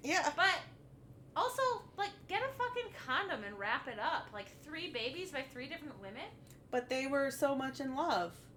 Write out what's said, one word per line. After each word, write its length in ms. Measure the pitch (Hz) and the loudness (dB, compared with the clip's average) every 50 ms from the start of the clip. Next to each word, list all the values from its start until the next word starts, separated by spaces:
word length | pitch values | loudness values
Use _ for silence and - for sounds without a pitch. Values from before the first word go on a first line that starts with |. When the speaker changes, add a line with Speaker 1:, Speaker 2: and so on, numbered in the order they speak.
| - | 2
Speaker 1:
Yeah. 260 | 269 330 381 302 294 294 | 4 4 4 4 4 6
Speaker 2:
But 220 | 330 359 381 359 - - - - - - - - - - - - - - - - | 6 6 6 6 4 0 -8 -16 -18 -20 -20 -20 -20 -18 -18 -18 -18 -18 -4 0
also, 280 | 302 415 508 508 - 523 508 466 415 - - - | 2 2 2 4 4 4 4 4 2 -2 -10 -2
like, 140 | - 403 403 - - - - | -2 -2 -2 -2 -8 -8 -2
get 140 | 359 415 | 0 0
a 60 | 480 539 539 - | 0 0 0 0
fucking 340 | 494 480 494 494 480 415 - - - | -2 0 0 -2 -4 -4 -8 -10 -4
condom 380 | - 262 320 403 381 - 226 208 | 0 0 0 2 0 -2 -4 -4
and 140 | 202 208 196 | -6 -6 -4
wrap 300 | 202 208 233 262 262 269 | 0 0 0 0 0 -4
it 100 | 233 208 | -4 -2
up. 280 | 220 311 330 233 - - 208 | 0 0 0 0 -4 -6 -8
Like, 140 | 208 202 - - - | -10 -10 -10 -14 -16
three 280 | - 294 302 320 349 359 | -12 -8 -6 -6 -6 -4
babies 400 | 302 240 220 254 262 349 370 370 | -4 -2 -2 -2 -2 -4 -6 -4
by 120 | - 269 269 269 | -4 -6 -6 -6
three 160 | - 247 254 285 | -8 -10 -8 -8
different 300 | 320 339 302 294 233 202 | -8 -8 -8 -10 -12 -10
women? 200 | 202 190 208 254 349 440 - - - - - - - - | -10 -10 -10 -10 -10 -12 -12 -16 -20 -20 -20 -20 -10 -2
Speaker 1:
But 200 | - 247 247 - | -2 -2 0 2
they 160 | 262 262 269 | 0 0 2
were 240 | 269 277 277 277 277 | 2 4 4 2 2
so 240 | 262 - 294 277 277 | 2 2 4 4 4
much 240 | 269 269 269 262 - | 2 0 -2 -2 -2
in 160 | 277 262 254 | -4 -2 0
love. 380 | 269 320 339 254 185 175 170 - - - - - | 2 4 4 4 4 2 0 -4 -10 -18 -18 -20